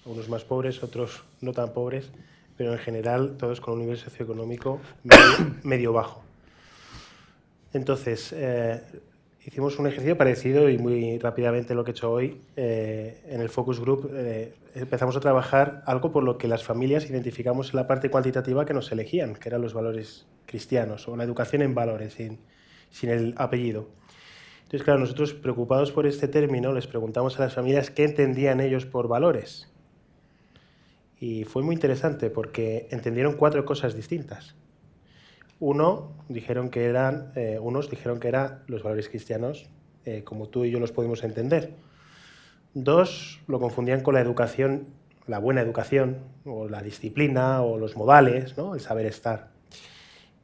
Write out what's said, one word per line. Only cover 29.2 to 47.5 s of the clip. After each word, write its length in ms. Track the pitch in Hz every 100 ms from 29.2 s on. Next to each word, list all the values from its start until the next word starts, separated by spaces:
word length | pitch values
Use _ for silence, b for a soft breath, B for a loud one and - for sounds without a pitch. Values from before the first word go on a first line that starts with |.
| 170 - - - - _ _ _ _ _ b b b b b b b b _ _
Y 240 | 120 110
fue 180 | 107 131
muy 120 | 147
interesante 560 | 165 143 131 160 143 113
porque 560 | 113 110 - 113 113 -
entendieron 440 | 123 120 117 143
cuatro 300 | 147 151 147
cosas 300 | 143 135 127
distintas. 600 | 110 110 170 - 104 - - _ _ _ _ b b b b b _
Uno, 540 | 143 143 160 208 - - -
dijeron 400 | 120 107 123 127
que 140 | 127
eran, 480 | 120 123 135 147 -
eh, 240 | 131 113 110
unos 300 | 117 131 147
dijeron 300 | 127 123 120
que 80 | 120
eran 340 | 127 135 135 -
los 160 | 117
valores 240 | 107 107 104
cristianos, 600 | 113 - 110 120 147 - - _ _
eh, 180 | - 107
como 260 | - 110 107
tú 160 | 127
y 60 | 120
yo 80 | 120
los 140 | 117
podemos 320 | 117 117 117
entender. 480 | 113 110 123 165 - - B B B B B B B B _
Dos, 680 | 139 131 165 185 - - - -
lo 100 | 127
confundían 440 | 120 120 123 131
con 120 | 131
la 60 | 135
educación, 680 | 120 123 117 - 135 135 - - _ _ -
la 120 | 107
buena 220 | 113 131
educación, 560 | 117 117 - 139 127 131 - -
o 240 | 143 113 107
la 140 | 104
disciplina, 800 | 104 - 107 139 147 131 131